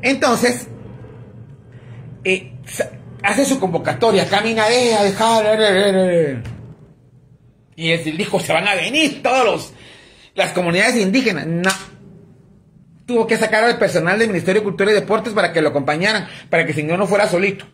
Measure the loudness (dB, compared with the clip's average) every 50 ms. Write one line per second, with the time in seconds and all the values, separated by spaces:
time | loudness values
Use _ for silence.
0 | 2 0 0 2 2 0 2 2 2 0 0 -2 -8 -14 -16 -18 -18 -18 -18 -18
1 | -20 -20 -20 -20 -20 -20 -20 -20 -20 -20 -20 -20 -20 -20 -20 -20 -20 -20 -18 -18
2 | -18 -18 -18 -8 -2 -2 -2 -2 -4 -14 -18 -18 -16 -14 -6 -6 -6 -6 -6 -18
3 | -20 -20 -16 -4 -2 0 2 2 2 2 2 0 0 -2 -2 -2 -2 -2 -2 2
4 | 2 2 4 2 2 2 0 0 0 0 0 2 2 4 4 4 4 4 4 4
5 | 2 2 2 2 2 4 4 4 4 2 2 4 4 4 4 4 2 4 4 2
6 | 2 2 2 2 2 0 -2 -6 -10 -12 -14 -14 -18 -20 -20 -20 -20 -20 -20 _
7 | _ _ _ -20 _ _ -20 _ _ _ _ _ _ _ _ -6 -2 0 0 0
8 | -2 -4 -4 -4 -4 -2 -2 -4 -2 0 0 0 0 0 -2 -2 -2 -2 0 0
9 | 0 0 -2 -2 -2 0 2 4 2 2 0 -2 -6 -12 -18 -20 -20 -20 -20 -20
10 | -20 -20 -20 -20 -20 -14 _ -2 -2 -2 0 -2 0 0 2 2 2 2 2 2
11 | 0 2 2 2 2 0 -2 -2 -4 -4 -4 0 0 0 -2 -2 -8 -18 -20 -20
12 | -20 -20 -20 -20 -20 -20 -20 -20 -20 -20 -20 -20 _ _ _ -20 -20 _ -20 -20
13 | -8 -2 0 0 2 2 2 0 2 2 2 2 4 2 2 2 0 2 2 0
14 | 2 2 2 2 2 0 0 -2 0 2 0 0 0 -2 -2 0 2 2 2 2
15 | 2 0 -2 -2 -2 -2 0 0 0 2 0 0 0 2 0 0 0 0 -2 0
16 | 0 0 0 -2 -4 -8 -14 -20 -6 -2 0 0 0 0 -2 -4 -2 -2 0 0
17 | 0 0 2 2 2 2 2 0 0 0 -2 -6 -14 -20